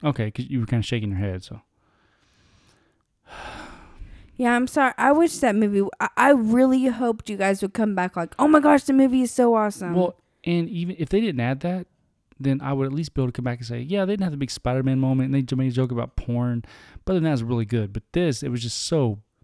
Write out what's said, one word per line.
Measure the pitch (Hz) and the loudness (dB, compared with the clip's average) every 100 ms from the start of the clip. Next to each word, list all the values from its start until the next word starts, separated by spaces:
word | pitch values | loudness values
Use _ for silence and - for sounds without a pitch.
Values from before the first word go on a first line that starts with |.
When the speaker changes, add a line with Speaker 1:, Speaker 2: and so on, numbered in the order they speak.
Speaker 1:
Okay, | 151 131 107 | -4 -2 -4
'cause | - 127 | -6 -6
you | 127 | -4
were | 113 | -2
kinda | 120 | -2
shaking | 107 120 107 | -2 -4 -2
your | 95 | -4
head, | 101 92 | -4 -6
so. | - - _ _ _ _ _ _ _ _ _ _ _ _ _ _ _ _ _ | -12 -18 _ _ _ _ _ _ _ _ _ _ _ _ _ _ _ _ _
Speaker 2:
<sighs> | - - - - - - - - - - - | -18 -16 -16 -18 -20 -20 -20 -20 -20 -14 -4
Yeah, | 247 240 | 0 2
I'm | 254 | 0
sorry. | 302 262 - | 2 0 2
I | 254 | 4
wish | 294 339 - | 4 4 2
that | 254 | 0
movie, | 202 214 202 196 - | 2 2 2 0 -2
I, | - - | -4 2
I | 262 | 6
really | 277 220 233 262 262 254 | 6 4 4 4 4 2
hoped | 226 247 226 - | 0 -2 -2 -6
you | 202 | -2
guys | 196 196 | 0 0
would | 196 | -2
come | 214 214 | -2 -2
back | 190 180 - | 0 -2 -4
like, | 170 - | -6 0
"Oh | 285 | 4
my | 311 | 6
gosh, | 294 285 | 6 4
the | - | 4
movie | 269 269 262 | 4 4 4
is | 247 | 0
so | - 240 | 2 4
awesome." | 226 214 202 180 | 4 0 -2 -2
Speaker 1:
Well, | 175 180 - _ _ | 0 0 -2 _ _
and | - 170 170 | -2 -2 -2
even | 170 175 185 | -4 -6 -6
if | 156 | -2
they | 196 | 0
didn't | 226 131 | 0 -2
add | 117 131 | -2 -2
that, | 175 185 180 _ _ _ _ - | -4 -6 -8 _ _ _ _ -6
then | 135 135 | -2 -2
I | 135 | -2
would | 139 135 | -4 -2
at | |
least | 143 160 | -4 -6
be | - | -4
able | 131 | -4
to | |
come | - | -4
back | 123 120 | -6 -6
and | 117 | -8
say, | 120 | -10
"Yeah, | 131 202 | -6 -2
they | 190 | -2
didn't | 208 | -2
have | 185 | -4
the | 143 | -4
big | 135 | -6
Spider-Man | - 123 131 135 131 | -6 -2 0 0 0
moment, | 131 131 131 | 2 0 2
and | 139 127 | 0 0
they | 131 | -2
made | 131 | 0
a | |
joke | 123 127 | 0 -2
about | 120 120 - | -2 -6 -6
porn, | - 120 123 120 - - - - | -4 -2 -2 -4 -8 -18 -20 -10
but | - | -2
then | 180 | 0
that | 160 | 2
was | 139 | 0
really | 113 120 | 0 -2
good." | 110 117 104 | 0 -2 -2
But | 104 - | -6 -6
this, | 170 175 127 | -2 0 -2
it | 139 | -4
was | 120 | -6
just | 117 - | -6 -8
so | - 165 123 104 - _ | -2 0 0 -2 -10 _